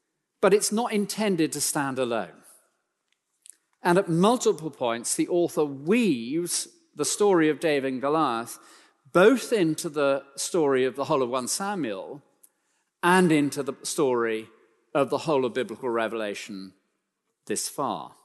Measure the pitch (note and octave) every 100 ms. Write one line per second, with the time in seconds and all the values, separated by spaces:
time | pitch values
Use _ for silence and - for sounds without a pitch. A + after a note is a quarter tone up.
0 | _ _ _ - G3+ G3+ G3+ G#3+ A#3+ G#3+
1 | G3+ - G#3+ F3+ D#3 D3 - D#3+ C#3 C3
2 | B2+ A#2 F2 - - - _ _ _ _
3 | _ _ _ _ - - _ _ F#3 F3
4 | G3 E3 G3 A#3+ A3+ E3 D#3 - B2 A#2
5 | A2+ - D#3+ F3 E3 - D3 C3+ D3 A3+
6 | A3+ B2+ A2+ D#3 E3+ - - _ _ -
7 | C#3+ - G#3 F3+ D#3 C#3 D#3+ D3 C3 C3
8 | C#3 D#3 D3 A2+ A#2 - - - _ _
9 | _ E3+ G3 C4 - A#3 D#3+ D3+ E3+ D3
10 | C#3 C#3 - - - F#3 D3 C3+ B2+ A#2
11 | C#3 D3+ B2 C3 B2 - G3 G3+ B2+ F#2+
12 | E2 A#2+ _ _ _ _ _ _ _ _
13 | F3 F#3 F3+ D#3 C#3+ C#3 C3+ C3+ - -
14 | C#3+ B2 A#2 A2 A2 _ _ _ _ D3+
15 | C3+ C#3 D#3+ C#3+ B2+ A2+ A2+ A2 C3 A#2
16 | A2 A2+ G#2 G2 - G2 F#2+ _ _ _
17 | _ _ _ _ - G2+ - - C3+ F2+
18 | B1 -